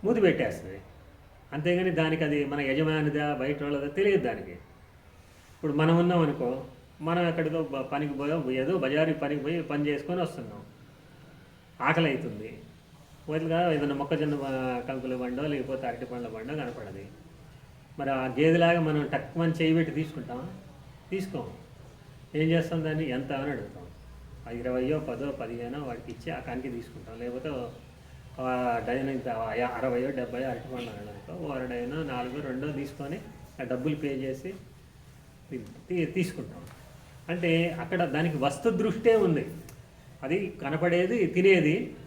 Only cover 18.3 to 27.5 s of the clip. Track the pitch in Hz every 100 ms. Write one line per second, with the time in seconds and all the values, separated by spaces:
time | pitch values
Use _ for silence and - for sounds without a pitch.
18.3 | 127 156 165 170 170 156 151 143 135 -
19.3 | 170 165 160 160 160 160 151 156 - 120
20.3 | 247 131 - - - - - - 190 190
21.3 | 135 - - - - - - - - -
22.3 | 151 160 165 160 165 156 156 156 127 139
23.3 | 135 143 135 - - - - - - -
24.3 | - - 120 123 127 131 151 151 233 277
25.3 | 262 110 117 120 277 277 233 - - -
26.3 | 151 131 120 131 120 117 - - 113 120
27.3 | 123 156